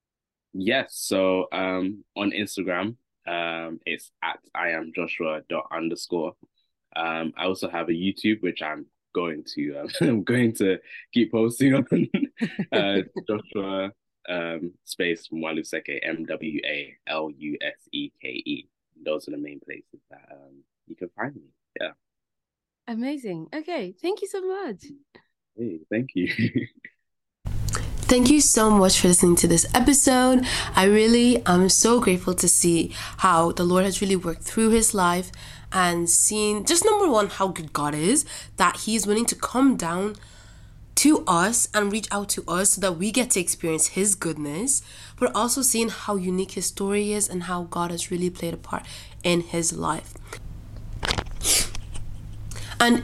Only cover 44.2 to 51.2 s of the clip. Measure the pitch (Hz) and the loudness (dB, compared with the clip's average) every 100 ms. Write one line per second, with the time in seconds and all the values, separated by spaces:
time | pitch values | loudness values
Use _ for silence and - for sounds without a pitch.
44.2 | 165 151 147 156 262 - - - - - | -2 -4 -6 -4 -2 -2 -4 -18 -14 -2
45.2 | 247 208 233 277 254 226 226 - - 202 | 0 0 0 0 0 0 0 -4 -4 -2
46.2 | 180 185 190 196 180 - 196 208 208 208 | -2 -2 -4 -6 -6 -4 -2 0 0 -2
47.2 | 208 180 175 175 170 175 175 170 - 175 | -2 -4 -6 -6 -6 -4 -4 -4 -6 -2
48.2 | 180 180 170 165 - - - - - - | -2 -4 -6 -8 -8 -8 -8 -14 -16 -4
49.2 | 175 175 170 170 165 165 165 160 - - | 0 0 0 -2 -2 -2 -4 -4 -8 -16
50.2 | - - - - - - - - - - | -14 -14 -12 -14 -14 -14 -12 -4 -2 0